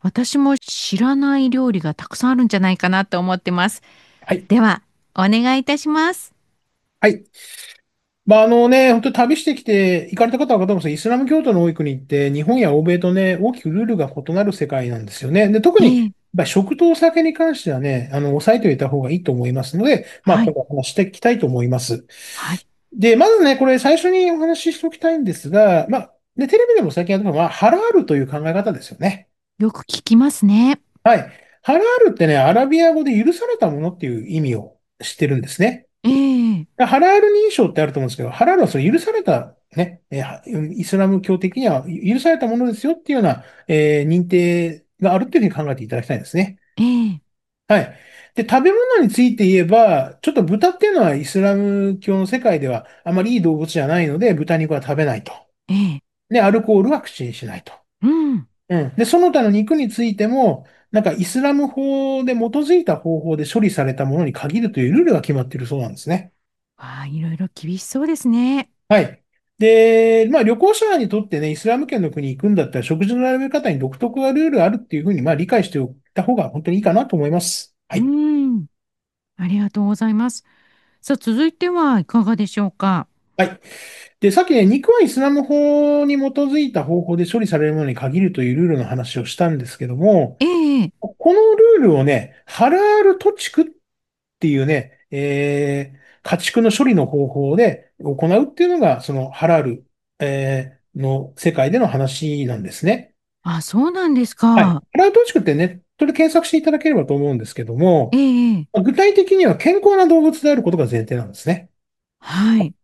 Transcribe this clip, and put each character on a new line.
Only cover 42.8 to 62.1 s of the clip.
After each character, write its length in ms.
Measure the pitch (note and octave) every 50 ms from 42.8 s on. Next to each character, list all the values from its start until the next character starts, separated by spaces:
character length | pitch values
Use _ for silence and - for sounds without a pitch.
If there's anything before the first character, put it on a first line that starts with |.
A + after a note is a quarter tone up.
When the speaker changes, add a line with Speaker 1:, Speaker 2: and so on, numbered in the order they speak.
| -
Speaker 2:
よ 60 | C#4 E4
っ 100 | E4 _
て 100 | - C#4+
い 40 |
う 20 | C4
よ 20 |
う 20 | G#3+
な、 180 | E3 B2+ - - - _ _ _
え 360 | _ E3 D3+ D3+ D3+ D3+ D3 C#3+
ー、 60 | D3+
認 200 | E3 F3+ F3+ F3
定 560 | F3+ F3+ F3 F3 F3 F3 E3+ E3+ D#3+ D3+ _ _ _ _
が 140 | F#3 F#3 F3+
あ 40 | -
る 60 | -
っ 20 |
て 120 | - - E4
い 20 |
う 100 | A3 G3
ふ 80 | - -
う 20 |
に 60 | D#3
考 40 | D3 C3+
え 20 |
て 80 | C3+ A#2+
い 60 | G#2+
た 80 | -
だ 60 | B2 A#2+
き 40 |
た 80 | - C#3
い 40 | A2
ん 20 |
で 60 | -
す 100 | - -
ね。 220 | E3+ F#3+ F#3+ F#3+ _ _ _ _
Speaker 1:
え 60 | - A3
え。 360 | A#3+ B3 A#3+ A#3 G#3+ F#3 D3+ _ _ _ _ _ _ _ _ _
Speaker 2:
は 140 | _ G#3+ G3+
い。 140 | C3 - - - _ - _ - - _ _
で、 100 | - A3+ A3+
食 140 | - C4 C4
べ 80 | F4+
物 320 | G4 A4+ B4 B4+ B4+ A4 D#4
に 60 | G3+
つ 100 | - -
い 140 | B3 B3 G#3+
て 100 | - G#3+
言 180 | F#3 F#3+ F#3 F3
え 20 |
ば、 540 | E3 G3+ A3+ A3+ G#3+ E3+ C#3+ C3 - - _ -
ち 60 | -
ょ 20 |
っ 40 | D4+
と 100 | C#4 G3+
豚 260 | D#3 F#3+ G#3+ D#4 F4+
っ 80 | F4+ F4+
て 80 | -
い 40 | G#4
う 40 | G4+
の 80 | F4 A3+
は 140 | E3+ C#3+
イ 80 | C#3 D3+
ス 160 | - - F#3+
ラ 160 | F#3+ G3+ G3+
ム 420 | G3 G3+ G3+ G3+ G3+ G3 G3 G3 F#3+
教 160 | - - G3
の 120 | F#3+ F#3+ F#3
世 100 | G#3 B3+
界 220 | B3 A#3+ F3+ D#3
で 80 | C#3 C3
は 180 | B2 A2+ - - - _ _
あ 80 | E3+
ま 120 | E3+ F#3 F#3
り 100 | A3 B3
い 40 |
い 60 | A#3+ F3
動 140 | E3+ D#3+
物 100 | D3+ D#3
じ 140 | D#3+ - E3+
ゃ 80 | C#3 C#3
な 120 | D#3+ F3+
い 60 | F3
の 120 | D3+ C#3 D#3
で、 160 | G#3+ A#3+ F#3
豚 220 | D3 D3+ - F3
肉 160 | D#3+ D#3+ D#3 D#3
は 80 | C#3
食 140 | C3+ - D3
べ 80 | C#3 D#3
な 120 | D3 A#2+
い 80 | G#2+ -
と。 80 | - - - _ _ _ _ _ _
Speaker 1:
え 60 | F#3 G3 G3+ F#3 D3+
え。 40 | C#3 _ _ _ _ _ _
Speaker 2:
で、 120 | A3 A#3+ G#3
ア 80 | G3
ル 100 | G3+ A3+
コ 180 | A3 A3 G#3+ G3
ー 40 | F#3+
ル 80 | B3
は 100 | D4+ -
口 240 | - - - - C3
に 80 | A#2+ G2+
し 140 | - -
な 100 | G#2 G2+
い 60 | F#2 -
と。 80 | - - _ _ _ _ _ -
Speaker 1:
う 40 |
ん。 400 | A#3+ D#4 E4 D#4 D4 C4 G3+ B2+ _ _ _ _ _
Speaker 2:
う 80 | F3+
ん。 160 | F3 D3 C3 -
で、 80 | - A#3
そ 120 | A3 - F4
の 140 | F4 F4+ -
他 100 | D4+ A#3+
の 80 | G#3+
肉 260 | G3+ G#3 G#3+ G#3+ D#4+
に 120 | D#4 C#4 G#3+
つ 160 | - - A#3
い 100 | A#3 G#3
て 120 | G3 G#3 G#3+
も、 380 | A#3+ C4+ C4 G#3 C#3+ - - _ _ _ _ _
な 100 | - G#3+
ん 40 | G#3+
か 80 | F#3+ D3+
イ 120 | - F#3
ス 160 | E3+ - B3+
ラ 140 | C4 C#4+ C#4+
ム 140 | C#4+ C#4+ C#4
法 540 | - C4+ C4+ C#4 C4+ C4+ C4+ C4+